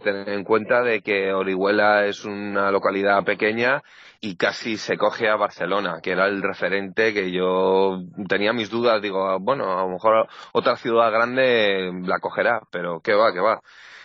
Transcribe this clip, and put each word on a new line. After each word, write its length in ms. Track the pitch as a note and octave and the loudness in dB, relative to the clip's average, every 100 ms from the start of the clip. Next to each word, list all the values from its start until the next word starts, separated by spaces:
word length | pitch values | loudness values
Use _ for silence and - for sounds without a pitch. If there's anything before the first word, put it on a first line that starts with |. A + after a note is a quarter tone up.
tener 240 | G#2+ G2 G2 | -4 -4 -6
en 160 | G2+ | -8
cuenta 380 | G2+ A2 G#2+ A#2+ | 0 0 2 0
de 180 | B2 A2 | 2 -2
que 320 | G2+ G2 F#2+ | 0 0 0
Orihuela 760 | F#2+ F#2+ F#2 G2 G#2 G#2 G#2 G2+ | 0 0 0 2 4 4 4 2
es 180 | G2+ | -2
una 460 | A2 G2+ G#2 G2+ G2 | -8 -8 -4 -2 0
localidad 540 | G2 G2+ G2 G2 G2+ | 0 0 0 2 2
pequeña 580 | F#2+ G#2 G#2+ A2+ A#2+ C#3+ - - - _ | 2 0 0 0 0 -2 -4 -20 -20 _
y 160 | A2 F2+ | -12 -2
casi 400 | G#2 - B2 G#2+ | -2 -2 -6 -6
se 200 | - F#2 | -4 0
coge 320 | G#2 - A2+ | 0 0 0
a 60 | |
Barcelona, 640 | G#2+ G2+ - F2 G2 F#2+ E2 | 2 0 -2 -2 -2 -2 -6
que 120 | - | -4
era 140 | F2+ F#2+ | 0 0
el 160 | G2+ | 0
referente 720 | F#2+ F#2+ F#2 G2 G2 F#2 A2 | -4 -2 -2 -2 -4 0 0
que 200 | G#2 F#2 | 0 -2
yo 720 | F2+ F#2 F#2 F#2+ F#2+ F#2+ F#2 F2+ - G2+ | 0 0 2 2 2 2 -2 -8 -12 -4
tenía 240 | F#2+ G#2 | 0 0
mis 180 | A#2+ G#2 | -2 -4
dudas. 320 | A2+ A#2+ A2 | 0 2 0
Digo, 260 | G2+ F#2+ F#2+ | 0 -2 -2
"Ah, 100 | F#2+ | -2
bueno, 360 | G2 C#3 G2+ F#2 | -2 -2 -2 -2
a 60 | |
lo 60 | F#2 | -4
mejor 400 | F#2 A2 A2 A2+ - - | -2 2 2 2 -6 -4
otra 240 | - C3 A#2+ | -2 0 -2
ciudad 340 | B2 A#2 A#2 | 0 2 4
grande 800 | G#2+ A#2+ B2+ C3 A#2+ G#2 G2 F#2 F#2 | 2 0 2 2 4 2 2 -2 -6
la 160 | F2+ F2+ | -4 -2
cogerá", 400 | - - G2 A#2 G#2+ | -2 0 0 0 -4
pero 300 | F#2 F2 E2+ | -8 -6 -6
qué 140 | - | 0
va, 180 | G#2 A2 | 2 4
qué 80 | F2+ | 2
va. 200 | G#2 G#2+ - - - - | 0 0 -6 -20 -20 -20